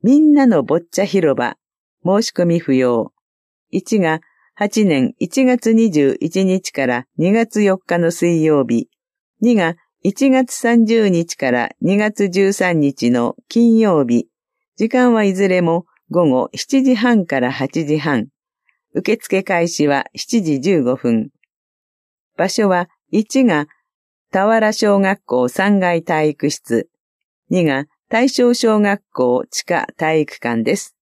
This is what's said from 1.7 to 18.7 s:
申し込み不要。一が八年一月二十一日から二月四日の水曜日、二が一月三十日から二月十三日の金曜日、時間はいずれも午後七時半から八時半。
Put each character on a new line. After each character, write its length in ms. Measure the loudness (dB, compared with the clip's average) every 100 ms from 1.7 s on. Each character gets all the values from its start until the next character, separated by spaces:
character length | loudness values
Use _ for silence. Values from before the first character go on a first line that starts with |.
| _ _ _ -2
申 180 | 0
し 80 | -2
込 140 | -2 0
み 140 | 0
不 160 | 0 0
要。 360 | 0 -2 -4 _ _ _ _ _ _
一 280 | -8 -2 -2
が 220 | 0 -2 _ _ _
八 320 | -6 -4 0 0
年 300 | 2 -2 -4
一 240 | -6 0
月 300 | 0 2 2
二 180 | 2 2
十 240 | 2 0 0
一 240 | -4 -2 0
日 260 | -2 -4
か 140 | -6 -4
ら 200 | -4 -6 -4
二 160 | 0
月 280 | 0 0 0
四 160 | 0 0
日 200 | -2 -2
の 120 | -2
水 320 | 0 -2 0
曜 220 | 2 2
日、 240 | 0 -2 -4 _ _ _ _ _
二 140 | 0 2
が 200 | 0 -4 _ _
一 280 | -6 0 2
月 240 | 2 0
三 320 | -2 0 2 2
十 240 | 2 2
日 260 | 0 -2 -4
か 160 | -2
ら 180 | -2 -2 -4
二 160 | -2 0
月 320 | -2 -2 -2
十 240 | 0 0
三 260 | 0 -2 0
日 320 | -2 -2 -2
の 240 | 0 -2 -6 _
金 280 | 0 2 4
曜 260 | 2 2 2
日、 220 | 0 -2 _ _ _ _ _
時 100 | -2
間 260 | 0 2
は 120 | 2 0
い 80 |
ず 160 | 0 0
れ 120 | 2
も 240 | 0 -2 -4 _ _
午 180 | 0 2
後 220 | 0 -2
七 300 | -8 -2 0
時 120 | 2 0
半 300 | 2 0 0
か 160 | -2
ら 100 | -2
八 340 | -4 -6 -4 -2
時 120 | -2
半。 300 | -2 -4 -4 _ _ _ _